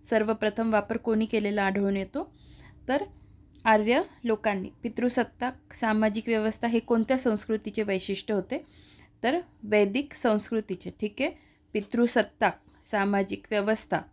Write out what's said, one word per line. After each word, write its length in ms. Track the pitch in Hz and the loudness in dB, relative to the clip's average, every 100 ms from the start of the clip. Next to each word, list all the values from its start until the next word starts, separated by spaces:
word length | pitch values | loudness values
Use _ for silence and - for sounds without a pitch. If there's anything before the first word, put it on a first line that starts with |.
सर्वप्रथम 680 | - 226 220 214 214 208 226 | 0 0 2 0 -2 0 0
वापर 240 | 214 202 233 | 0 0 -4
कोणी 280 | 233 220 | 0 0
केलेला 380 | 220 220 208 208 | 0 0 0 0
आढळून 340 | 196 196 196 196 | 0 0 0 -2
येतो? 360 | 190 285 349 - - - - - - | -4 -8 -10 -14 -20 -20 -20 -12 -2
तर 160 | 277 403 - - - - - | -2 -2 -12 -20 -20 -20 -4
आर्य 380 | 226 214 214 262 - - | 4 4 4 2 0 -6
लोकांनी. 440 | 233 214 220 196 190 - | -4 -2 -2 -2 -6 -8
पितृसत्ताक 920 | 233 - 240 247 226 - 247 - _ | -8 -2 0 0 -2 -4 -8 -8 _
सामाजिक 540 | - 226 214 220 208 233 | -4 0 2 2 0 -2
व्यवस्था 400 | 220 214 214 233 | 0 0 -2 0
हे 100 | 226 | 0
कोणत्या 400 | - 233 220 262 | 2 0 2 2
संस्कृतीचे 640 | 254 214 - 220 214 208 | 2 0 -2 -4 -2 -4
वैशिष्ट्य 520 | 208 190 185 196 - | -2 -2 -2 -6 -2
होते? 320 | 208 185 277 - - - - - _ | -2 -2 -8 -8 -20 -20 -20 -20 _
तर 180 | 233 330 - _ | 0 0 -4 _
वैदिक 500 | 208 208 202 226 294 | 0 4 4 0 -4
संस्कृतीचे. 760 | - 247 214 - 226 208 180 180 - | -2 0 2 0 -4 -4 -8 -8 -6
ठीक 140 | 214 208 | -6 -2
आहे, 100 | 285 - _ _ _ | -4 -4 _ _ _
पितृसत्ताक 880 | 220 202 233 240 240 208 _ 202 - _ _ | -6 -2 2 4 4 0 _ 0 0 _ _
सामाजिक 600 | - 208 196 202 196 196 - | -6 -2 2 0 0 -6 -2
व्यवस्था 480 | 208 202 220 - 165 - | -2 0 -2 -2 -4 -4